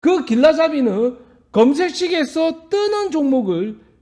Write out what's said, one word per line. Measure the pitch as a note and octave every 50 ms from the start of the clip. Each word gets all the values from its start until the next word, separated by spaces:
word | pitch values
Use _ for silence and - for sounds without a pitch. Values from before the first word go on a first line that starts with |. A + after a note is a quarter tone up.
그 | - D#4+ F#4 E4 B3+
길라잡이는 | - A3+ A#3+ C4+ D#4+ D4 D#4+ D#4+ D#4+ D#4 C#4 B3+ A3 F#3+ G#3 A#3 B3 B3 - - _ _ _ _ _
검색식에서 | - G3+ A#3 C4 C4+ D4+ F#4 F4 - - F4+ E4+ F4 E4 D4 - - D#4+ D#4+ E4 D#4+ D#4+ - -
뜨는 | G4+ G4+ G#4 G#4 G#4 G#4 G#4 F#4
종목을 | D#4+ D#4 C#4+ C4+ C4 B3+ G#3+ F#3 F3 E3 G3 A3 G#3+ - - _ _ _